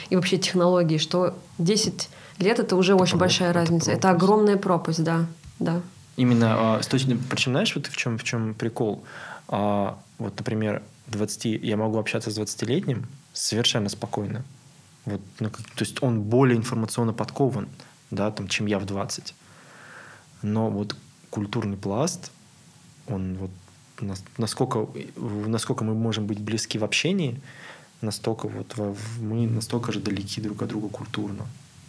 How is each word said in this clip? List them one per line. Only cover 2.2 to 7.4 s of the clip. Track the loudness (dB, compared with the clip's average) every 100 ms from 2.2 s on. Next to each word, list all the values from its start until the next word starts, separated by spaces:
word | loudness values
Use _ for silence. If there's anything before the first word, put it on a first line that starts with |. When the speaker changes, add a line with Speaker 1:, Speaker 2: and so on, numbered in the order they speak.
| -20 0
Speaker 1:
лет — | 2 2
это | 2 4
уже | 6
Speaker 2:
Это | 6
Speaker 1:
очень | 6 4
Speaker 2:
проб-, |
Speaker 1:
большая | 4 4 2
Speaker 2:
это | 4
Speaker 1:
разница. | 4 2 2
Это | 4
Speaker 2:
пропасть. | 6 6
Speaker 1:
огромная | 6 6 6 4
пропасть, | 2 0 0 0
да, | 2 2 0 -4 -18 -4
да. | -2 -2 -4 -16 -12 2
Speaker 2:
Именно, | 4 6 6 6 4 2
а, |
с | 2
точки, | 2 2 0 0
причем | 0